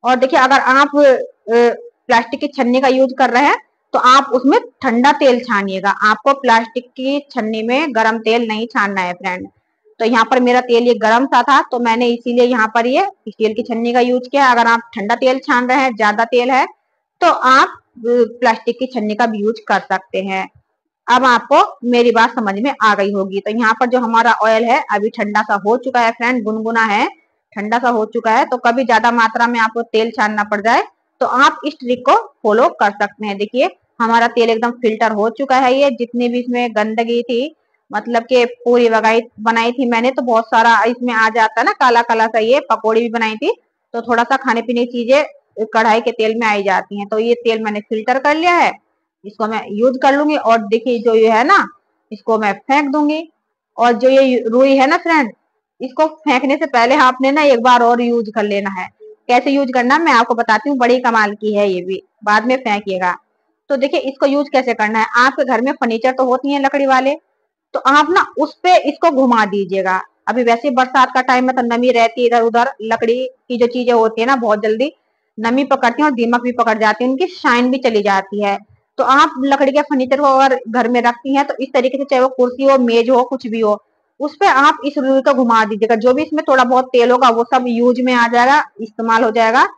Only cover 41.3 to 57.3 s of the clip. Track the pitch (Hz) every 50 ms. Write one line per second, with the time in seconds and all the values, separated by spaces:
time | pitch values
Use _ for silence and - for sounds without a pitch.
41.3 | 220 233 220 220 220 226 254 370 415 _ 285 254 233 233 240 247 226 226 220 226
42.3 | 233 226 220 226 254 247 - - - - - 214 226 226 240 233 220 233 226 220
43.3 | 214 220 277 339 466 _ _ _ _ _ _ _ - 233 233 233 240 226 240 240
44.3 | 269 262 262 262 233 233 226 226 247 240 247 240 247 240 233 220 262 285 302 -
45.3 | - _ _ _ _ - 220 214 - 220 226 233 214 226 233 247 226 - 220 220
46.3 | 220 226 233 220 208 202 196 196 185 180 - _ 202 202 202 202 220 214 226 233
47.3 | 240 240 240 233 226 226 220 220 214 208 208 _ 233 220 214 233 254 269 262 294
48.3 | 294 311 330 359 349 339 277 196 - - _ _ _ _ _ _ _ _ _ 196
49.3 | 208 _ 220 214 220 214 - - 202 208 233 262 247 254 - 269 269 285 302 302
50.3 | 302 277 - 220 226 226 214 202 214 240 226 254 240 233 208 240 226 220 220 220
51.3 | 226 214 247 302 381 349 240 - - _ _ _ _ _ _ _ 220 208 _ -
52.3 | 226 214 220 208 202 208 _ - 269 285 302 277 262 302 294 294 302 311 339 320
53.3 | _ _ _ _ _ _ _ _ _ - 226 240 240 214 240 262 269 269 269 262
54.3 | 254 233 - 226 220 247 269 277 269 269 277 269 330 359 359 330 330 311 277 214
55.3 | - _ _ _ _ _ _ _ _ _ 240 262 254 - 311 311 320 _ _ 285
56.3 | 359 339 262 262 277 311 320 294 - 240 233 240 269 302 - 254 254 262 262 269